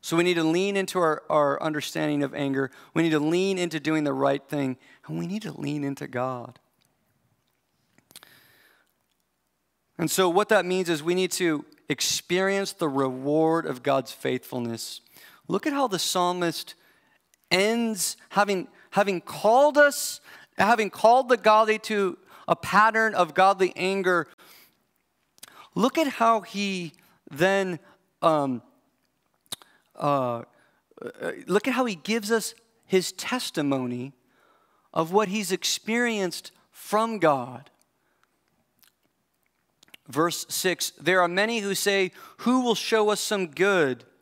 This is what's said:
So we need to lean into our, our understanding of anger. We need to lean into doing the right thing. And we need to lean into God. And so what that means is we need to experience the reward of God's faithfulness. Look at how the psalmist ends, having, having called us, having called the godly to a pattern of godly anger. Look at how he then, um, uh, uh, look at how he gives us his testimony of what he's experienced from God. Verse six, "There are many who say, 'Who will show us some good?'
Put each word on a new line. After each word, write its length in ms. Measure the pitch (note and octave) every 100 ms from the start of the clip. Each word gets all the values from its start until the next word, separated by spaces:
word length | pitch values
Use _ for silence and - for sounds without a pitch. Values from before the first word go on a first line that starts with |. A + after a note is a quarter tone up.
So 140 | - E3
we 60 |
need 100 | F3
to 100 | E3+
lean 340 | D#3+ E3+ G3 G3
into 200 | F#3+ F#3
our, 240 | E3 D3+ -
our 320 | D#3 C#3+ C#3
understanding 600 | D#3+ D3+ - E3 D3+ D3
of 100 | C#3
anger. 380 | - C#3 C3+ C3+ - - -
We 80 |
need 80 | E3
to 80 | D#3
lean 400 | D3+ F3 F#3+ F#3+
into 200 | F3 D#3
doing 240 | C#3+ D#3
the 100 | D3
right 280 | C3+ C#3 C#3
thing. 340 | - D3 C3+ B2+ _ - -
And 140 | D#3
we 80 | E3+
need 160 | G3+
to 80 | G#3+
lean 320 | D3 D3 D3
into 240 | C#3 C#3 C#3
God. 500 | B2 B2+ B2+ A#2 - _ _ _ _ _ _ _ _ _ _ _ _ _ _ _ - - - _ _ _ _ _ _ _ _ _ _ _ _ _ _ _ -
And 100 | D#3+
so 180 | - F#3
what 220 | F3 G#3
that 160 | G#3+ F3+
means 240 | F#3 F3
is 140 | E3
we 100 | D#3
need 180 | F3+ F#3
to 300 | - F3 D3+ - _ _
experience 840 | C3+ - - - F3 F#3+ G3 G3
the 160 | - D#3+
reward 800 | C3+ C3+ B2+ C3+ D3+ D#3+ E3 D#3
of 160 | B2+
God's 280 | C3+ C#3 B2+
faithfulness. 920 | - C3+ B2+ - B2+ A#2+ A2+ - - _ - - - _
Look 200 | G3 D#4+
at 60 |
how 140 | C#4 C4
the 120 | F#3
psalmist 760 | - F#3 F3+ F3+ E3+ D#3 - - _ _ _ _ _ _ _
ends, 680 | F3+ G3+ A#3 A#3 G#3 - - _
having, 400 | - G#3 G3 - _ _
having 300 | - G3+ F3+
called 560 | - - G#3 A#3+ C#4+ C#4
us, 420 | D4 C#4 - - - - - -
having 320 | G3+ A#3 G#3
called 400 | - A3 B3 B3+
the 80 | A#3+
godly 400 | G#3+ G#3+ A3 G#3+
to 400 | - G#3+ F#3+ - _ - -
a 80 | E3
pattern 580 | - F#3+ G#3+ A3 A3
of 220 | G3+ E3+ D3+
godly 380 | F#3+ F#3+ F#3 -
anger. 520 | F#3 G3 F#3 F3+ D#3 - - - _ _ _ _ _ _ _ _ - - - -
Look 220 | A3+ -
at 100 | D4+
how 340 | - A3+ A3+
he 520 | F3+ G3 G3+ F#3+ F3 _ _ _ -
then, 500 | C#3 F3+ G3 F#3+ E3 - _ _ _
um, 420 | E3+ D#3 C#3 B2 - _ _ _ _ _ _ _ _ - - _ _ -
uh, 480 | D3 C#3+ B2+ A#2 - _ _ _ _ - - -
uh, 100 | - - -
look 200 | F#3+ C4+
at 60 |
how 120 | B3 B3
he 100 | F3+
gives 360 | - A3+ G3+
us 240 | A3+ - - _ _ _
his 260 | F#3+ F3
testimony 1000 | - - B3+ - - D3 C#3 B2+ B2 C3 _ _ _ _ _ _ _ _
of 180 | - E3
what 160 | F#3+ G#3+
he's 240 | G#3 F#3
experienced 1000 | F#3+ - - - A3+ A#3+ A3 F#3 - - _ _
from 480 | - - G#3 A3+ A3
God. 500 | E3 C#3 B2 B2 - _ _ _ _ _ _ _ _ _ _ _ _ _ _ _ _ _ _ _ _ _ _ - _
Verse 380 | B2+ E3+ D#3 -
six, 420 | - F#3+ E3+ - -
"There 220 | C#3+ F#3
are 60 | F3
many 320 | F3+ G#3+ A#3
who 140 | G3+ G3
say, 360 | G3+ G3 F#3 - - -
'Who 240 | - B3+
will 140 | B3 G#3
show 360 | - A3 G#3
us 100 | G3+
some 260 | - G#3 F3+
good?' 560 | C#3+ F#3+ F#3+ C#3+ B2 - _